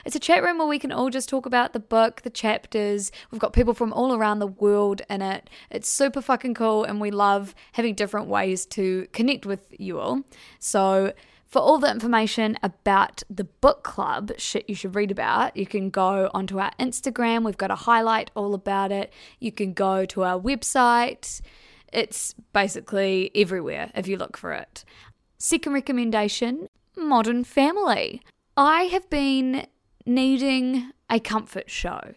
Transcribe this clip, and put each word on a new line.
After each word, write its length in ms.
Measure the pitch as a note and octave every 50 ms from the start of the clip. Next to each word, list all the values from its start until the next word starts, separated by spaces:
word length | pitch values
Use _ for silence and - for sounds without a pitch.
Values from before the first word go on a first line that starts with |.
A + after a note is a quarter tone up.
| -
it's 100 | - -
a 40 | D4+
chat 220 | - - E4 -
room 160 | - F4 F4 E4
where 100 | D#4+ D4+
we 120 | D4 D4
can 120 | - C4+
all 200 | - - B3 C4
just 180 | A#3 C4 B3 -
talk 160 | - C4+ B3+
about 260 | C4 A#3+ B3 A#3+ -
the 80 | - A#3
book, 440 | G#3+ _ A3+ A3+ A3+ A3 - - -
the 80 | B3
chapters. 800 | - - - A3 G#3+ - - - - A3 G#3 G#3 G#3 G3+ G3 - - - - _
We've 100 | - A3+
got 140 | A3 - -
people 220 | - B3 A3 A#3
from 180 | - A#3 A3 A3
all 220 | - B3 C4 B3+
around 240 | A3+ A3 G#3+ G#3 G#3
the 80 | G#3 G3+
world 560 | F#3+ - G#3 G#3 G#3 G#3 G#3 G3+ G3+ G3 - -
in 140 | G#3 G3
it. 300 | G3 F#3+ F#3+ - - - - - - _
It's 180 | - - G#3+ -
super 320 | - - C#4 C#4 - C#4
fucking 360 | B3+ - C4 A#3+ - B3+ A#3
cool, 280 | - A#3 A3 G#3+ G#3+ A3
and 160 | A3 G3+ G#3
we 120 | G#3 G#3
love 420 | G3+ G3+ G3+ G3+ G3+ G3+ G3 G3 - - - _ _
having 200 | - A3+ A#3+ G#3
different 340 | F#3+ G#3 F#3+ - G#3 G#3+ D#3+
ways 380 | G3 G3+ G3 F#3+ F#3 F3+ - -
to 400 | - - G3 F#3+ F#3 F#3 F#3 - -
connect 320 | - A#3 B3+ C#4 - -
with 160 | G3 G3 F#3+ - _
you 300 | - - G3+ F#3+ F3 -
all. 240 | - - B3 C4+ C#4 - - - - - - _
So 560 | - - - G#3 G3 F#3+ F#3+ F#3+ G3 G3 - - - _ _ _ _
for 140 | _ - C4
all 180 | - - D4+ D4+
the 140 | B3+ C#4+
information 680 | - A3+ G#3+ A#3+ A#3+ A3+ A3 G#3+ - - A3 G#3+ A3 - -
about 580 | G3 - _ _ G#3 G3 F#3+ G3 - - - - -
the 140 | G3+ F3 G3
book 400 | - _ _ - C#4 - - _
club, 480 | - - - G3 C#3+ C#3 A2+ G#3 G#3 A#3 -
Shit 280 | - - - - - -
You 60 | G#3
Should 220 | F#3+ - F#3+ F3+
Read 160 | G#3 G#3 G3
About, 440 | G3 F#3+ A#2 A2 A#2+ - A#3 - -
you 120 | - F#3+ -
can 240 | - G#3 F#3+ F#3+
go 400 | - G3 F#3+ F#3 G3 G3 F#3+ F#3+ -
onto 260 | G3 F#3+ F#3+ F#3+ F#3+
our 120 | F#3+ - - -
Instagram. 640 | B3 B3+ A#3+ - - C#4 A3+ - A#3+ A#3 A3+ A#3 A3+
We've 100 | A3 F#3+
got 140 | - G3 G3
a 60 | G3
highlight 560 | F#3 - - A#3 A3+ A3+ A3+ A3+ A3 - - _
all 200 | A3 G3+ G3+ G3+
about 360 | F#3+ G3 G#3 G3 G3 G3 F#3+
it. 220 | G3+ G3 G3 - - - - - - _
You 120 | - A3+
can 220 | G#3 - G#3 F#3+ F3+
go 320 | - G3 F#3+ F#3+ F#3+ F#3+
to 180 | F#3 - G#3 F#3+
our 160 | F3+ F3+ F#3
website. 1000 | F#3 A#3+ C#4 A3+ - - - C4 B3 A#3+ A#3+ A#3+ A#3+ B3 - - - - - - - - - - - - - _ _ _ -
It's 400 | A3+ A3 - - - - - - - - _
basically 800 | _ G#3 G3 G3 - - - - - G3 G3 F#3+ F#3+ F#3+ F#3 - -
everywhere 560 | G#3 G#3 F3 F#3+ F#3 D#3+ - D3 C#3+ D#3 - -
if 140 | - F#3 F#3
you 100 | G3 F#3
look 200 | F#3 - - -
for 160 | - F3 D3+
it. 300 | - - - _ - - _ - - - - - _ _ _ _ _
Second 360 | - - E4 D#4+ - D#4 C#4
recommendation, 920 | C#4 C4 - C#4 B3 A#3+ A3+ A3 G#3+ G#3 G#3 - - B3 A#3 B3 D4+ F4+ - _ _ _ _ _ -
Modern 460 | E4+ D4+ C#4 A#3 A3 A3+ A#3+ A#3+ B3
Family. 800 | - - C#4+ C4+ D4 E4+ G4+ G4+ E4 A3+ - - - - B3 - _ _ _ _ _ _
I 280 | - C#4 D4 D#4 E4 F4+
have 260 | F4+ F4 F#4+ F4+ _
been 580 | - D4 C#4 C4+ C4+ C4 C4 C4 B3+ C4+ - - _ _ _ _ _ _ -
needing 840 | - A#3+ B3+ C4 C4 C4+ B3+ C4+ C#4 C4+ C4 B3+ B3+ B3+ C4 B3 B3+ - _ _ _
a 100 | A3+ A#3
comfort 500 | A3+ - A3 G#3 - - - F#3+ - -
show. 440 | - - - F3 - - - - -